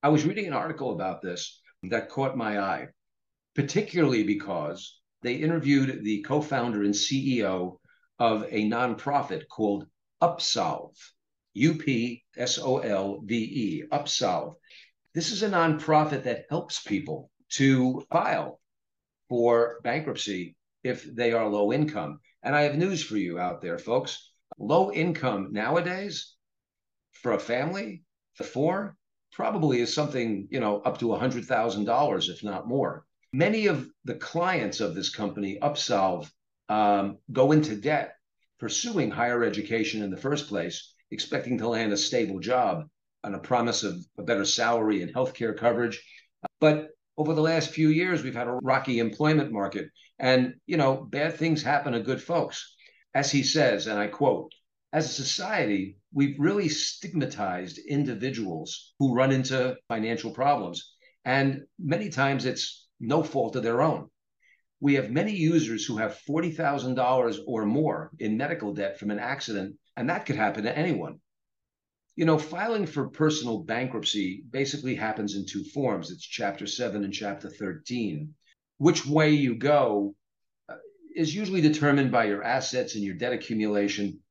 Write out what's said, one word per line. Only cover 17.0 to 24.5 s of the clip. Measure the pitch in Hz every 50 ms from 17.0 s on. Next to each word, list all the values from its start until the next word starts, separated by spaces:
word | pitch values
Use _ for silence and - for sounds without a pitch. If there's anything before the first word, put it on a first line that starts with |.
| - 78 76 - - - _ _ _ _
to | - - 139 139 135 127 127 127 127 127 - _
file | - 170 202 208 - 92 - - - _ _ _ _ _ _ _ _ _ _ _ _ _ _ _
for | 123 120 117 120 120 117 117 117 - - -
bankruptcy | 117 117 120 - 143 - - - 104 98 90 87 85 - _ _ _ _ _ _
if | 127 123 - -
they | - 120 113 120 117
are | 117 117 110 107
low | 101 104 104 104
income. | 123 147 151 - - 95 82 82 - - _ _ _ _ -
And | 120 143
I | 147 147
have | 147 143 151
news | 175 196 190 151 -
for | - 107 104
you | 92 87 85 85
out | 87 87 87 -
there, | - 87 82 82
folks. | - 104 117 131 - - - - - _ _ _ _ _